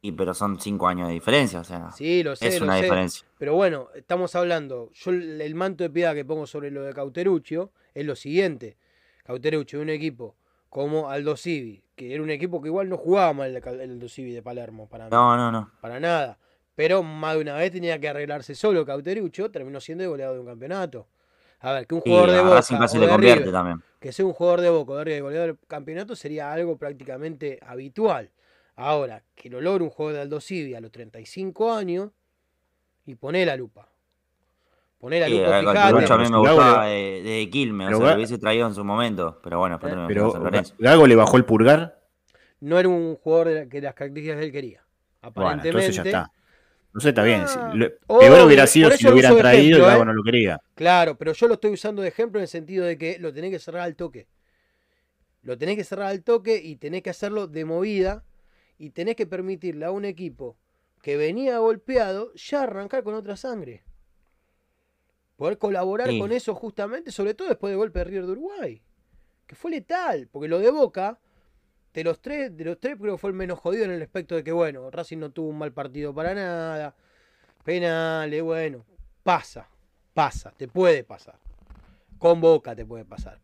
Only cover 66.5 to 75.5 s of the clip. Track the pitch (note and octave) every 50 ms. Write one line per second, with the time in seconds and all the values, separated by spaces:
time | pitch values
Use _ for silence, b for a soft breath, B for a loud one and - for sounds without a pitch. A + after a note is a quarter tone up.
66.5 | G#3 - - A3+ - - G3+ G#3 A#3 D4+ E4+ - G#3 - G3 G#3 G#3+ _ F#4 F#4
67.5 | C4+ - - G3+ G3 F#3+ A3 A3 E3 F#3 F3 F3 F#3+ G3 F3+ F3+ F#3+ A#3 D4+ F#4+
68.5 | G4+ G4+ C4+ D#3 A2 _ _ _ _ _ _ _ _ _ _ _ _ _ _ _
69.5 | - _ _ E4+ E4 D4 F#3 _ E4 F4+ F4+ D#4+ G#3+ D3+ B2+ _ _ C#3+ C#3+ D#3
70.5 | E3 F3+ G3+ A#3 C#4+ D#4 - - _ F#3+ F#3 G3+ A#3 _ _ _ _ _ _ _
71.5 | _ _ _ _ _ _ _ _ _ D#3+ D#3+ E3 D#3+ - _ B3+ C#4+ D4 C#4 B3+
72.5 | F3 D#3 D#3+ D#3+ F3 E3 - B3+ D4 G#3 G3+ G#3+ G3 E3+ - G3+ F#3+ F#3 F#3+ F3+
73.5 | F3+ - _ E3+ F#3 A3+ A3 G3 F3+ E3+ D#3 - _ F#3+ E3+ _ F3 E3 D3 D#3
74.5 | E3 E3+ E3+ D#3 C#3+ C3 B2+ C3 C3 F3 E3 - E3 D#3+ D#3 D3 C3+ - D#3+ D#3